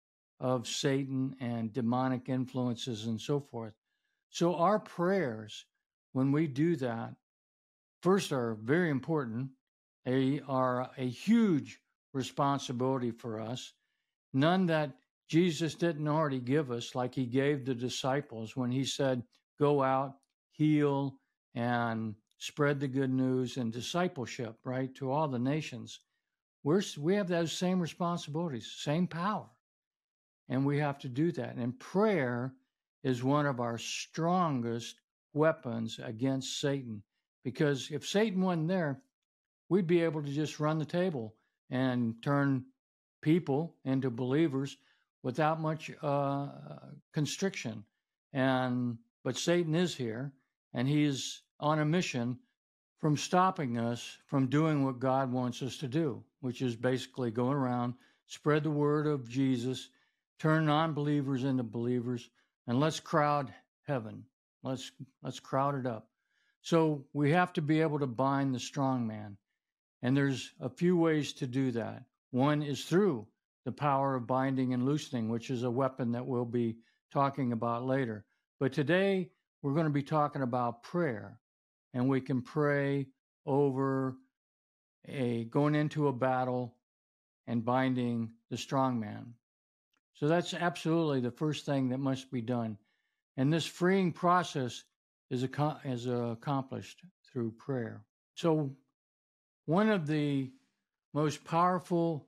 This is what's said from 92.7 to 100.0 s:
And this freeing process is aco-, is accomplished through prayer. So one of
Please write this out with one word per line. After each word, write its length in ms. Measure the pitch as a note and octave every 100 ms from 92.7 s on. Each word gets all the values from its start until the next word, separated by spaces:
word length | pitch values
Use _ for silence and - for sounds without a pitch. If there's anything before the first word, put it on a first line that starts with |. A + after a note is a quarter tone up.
| G#2 _ _ _ _ _ -
And 160 | C3+
this 120 | E3 D3
freeing 460 | - F3+ F#3+ F3+
process 720 | - E3+ F3+ E3 D3 B2 - - _ _ _ -
is 160 | B2+ B2+
aco-, 340 | C#3 D3+ D3 C#3+
is 220 | B2 B2
accomplished 1000 | B2 A#2 A2+ D3+ C#3 C3 A2 G2 - - _ _
through 200 | B2+ A#2
prayer. 520 | A2+ - C3 A2 G#2 - _ _ -
So 400 | E3+ D#3 C#3 C3+ _ _ _ _ _ _ _ _ -
one 240 | E3+ A3
of 180 | G3+